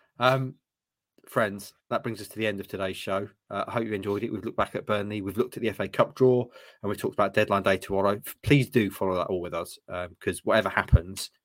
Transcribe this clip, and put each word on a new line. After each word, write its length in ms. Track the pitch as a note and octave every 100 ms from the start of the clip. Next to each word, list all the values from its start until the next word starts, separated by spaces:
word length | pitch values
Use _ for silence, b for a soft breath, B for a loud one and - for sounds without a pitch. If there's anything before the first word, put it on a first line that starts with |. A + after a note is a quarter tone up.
| _ -
Um, 360 | B2 C3 C3 - _ _ _ _ _ _ -
friends, 460 | - G#2+ G2+ - - -
that 140 | A#2
brings 160 | A#2+ G#2
us 60 | G2+
to 80 | G#2+
the 80 | A2
end 120 | G2
of 80 | G2
today's 300 | F#2+ F#2+ F#2
show. 300 | - G2 G2+ _ -
Uh, 140 | G2+ -
I 40 |
hope 140 | A#2 A2+
you 80 |
enjoyed 300 | G#2 G2+ G2+
it. 80 | G#2+
We've 120 | G#2
looked 140 | G#2+ -
back 180 | G2+ -
at 100 | -
Burnley, 360 | G#2 G2+ G#2+
we've 160 | F#2+ G2
looked 180 | B2 -
at 40 |
the 60 | A#2
F 100 | G2
A 80 | G2+
Cup 280 | - A#2 -
draw, 300 | C3 B2 A#2+ b b b
and 80 | G2+
we 60 | G#2
talked 180 | G2+
about 200 | - G2
deadline 300 | A2 G#2+ G2+
day 140 | F#2+ G2
tomorrow. 440 | - G2 G2 G#2 -
F-, 100 | -
please 260 | - D3 A#2+
do 200 | A#2+ G2+
follow 240 | - F#2+ F2+
that 120 | E2+
all 120 | F#2
with 120 | F2
us, 240 | E2+ F2 - -
um, 280 | F2+ F2 F2
'cause 240 | - F2+
whatever 260 | - A2 F#2+
happens, 640 | - F#2 F2 F2 F#2+ - _